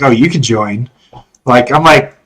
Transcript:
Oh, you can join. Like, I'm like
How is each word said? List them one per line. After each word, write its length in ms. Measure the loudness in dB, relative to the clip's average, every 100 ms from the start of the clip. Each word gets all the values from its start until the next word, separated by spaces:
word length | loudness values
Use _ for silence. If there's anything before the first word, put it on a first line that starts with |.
Oh, 80 | 0
you 200 | 0 0
can 120 | 0
join. 480 | -2 -2 -4 -6 -10 _ _ -20 _ _
Like, 260 | 0 0 2
I'm 100 | 0
like 340 | 4 2 0 _